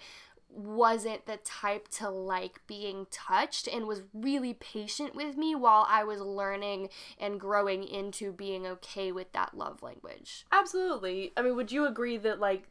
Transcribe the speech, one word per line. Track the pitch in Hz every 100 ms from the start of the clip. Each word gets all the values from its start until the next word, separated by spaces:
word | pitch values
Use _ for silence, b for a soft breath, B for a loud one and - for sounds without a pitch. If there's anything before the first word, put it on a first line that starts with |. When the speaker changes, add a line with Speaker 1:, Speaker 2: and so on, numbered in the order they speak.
| B B B B _
Speaker 1:
wasn't | - 208 220 233 226 220 220 -
the | 220
type | - - 208 208 208
to | - 208
like | 190 190 185 185 - -
being | 208 208 196 190
touched | - - 190 294 - -
and | 233 214
was | 202 196
really | 214 262 277 247
patient | - - 214 214 - 294
with | - 294 277
me | 320
while | 302 240 214 214
I | 214
was | 214 202
learning | 196 196 196 196 202 196 196 B B B
and | 202 202
growing | 196 208 202 190
into | 196 196 202 - 202
being | 180 196 190 185
okay | 185 - 196 190
with | 185 185
that | - - -
love | 80 -
language. | 123 - - - - - -
Speaker 2:
Absolutely. | 381 370 370 370 254 185 190 190 -
I |
mean, | 247
would | 247 220
you | 269 285
agree | 226 240 233
that, | 214 202
like, | 202 190 -